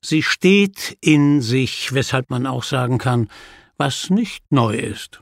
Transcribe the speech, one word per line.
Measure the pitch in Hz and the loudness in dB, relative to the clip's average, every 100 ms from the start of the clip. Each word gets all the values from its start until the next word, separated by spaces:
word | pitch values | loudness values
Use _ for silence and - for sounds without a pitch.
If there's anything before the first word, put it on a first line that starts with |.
Sie | - 160 | 0 -2
steht | 151 - 185 202 202 196 - - | 0 0 4 4 2 -2 -14 -4
in | - 151 143 147 | 2 4 6 2
sich, | 113 127 131 - - | 2 0 -2 -4 -4
weshalb | 131 127 135 127 | -4 -2 -4 -4
man | 127 131 | -6 -4
auch | 127 | -6
sagen | - 131 123 127 | -4 -2 0 0
kann, | 131 120 113 - - - _ _ | 0 0 -2 -6 -20 -20 _ _
was | 143 - - | -4 -4 -2
nicht | 190 233 - _ | 0 0 -8 _
neu | 143 113 107 | 0 2 -2
ist | 110 104 - - | -6 -10 -14 -20